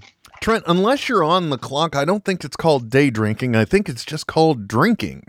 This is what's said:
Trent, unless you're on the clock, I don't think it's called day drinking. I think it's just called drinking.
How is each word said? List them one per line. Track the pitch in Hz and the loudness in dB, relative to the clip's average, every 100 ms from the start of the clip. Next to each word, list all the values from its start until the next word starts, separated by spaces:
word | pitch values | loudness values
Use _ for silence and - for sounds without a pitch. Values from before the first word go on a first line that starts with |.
| - _ - - | -8 _ -20 -6
Trent, | - 220 - | -2 0 0
unless | 175 202 277 - | 2 2 0 0
you're | 208 | 0
on | 156 185 165 | 2 2 0
the | 131 | -4
clock, | - 139 165 143 | -6 -4 -2 0
I | |
don't | 147 208 | -2 -2
think | 196 185 | -4 -6
it's | 147 - | -8 -2
called | 165 143 113 | 0 0 2
day | 131 143 | 2 2
drinking. | 107 107 110 127 113 | 2 -2 -2 0 2
I | |
think | 107 196 208 | 2 2 0
it's | 120 | -8
just | - 151 - | -10 -10 -4
called | - 160 131 98 | 2 2 2 -2
drinking. | 110 190 233 87 65 | 0 2 0 -4 -10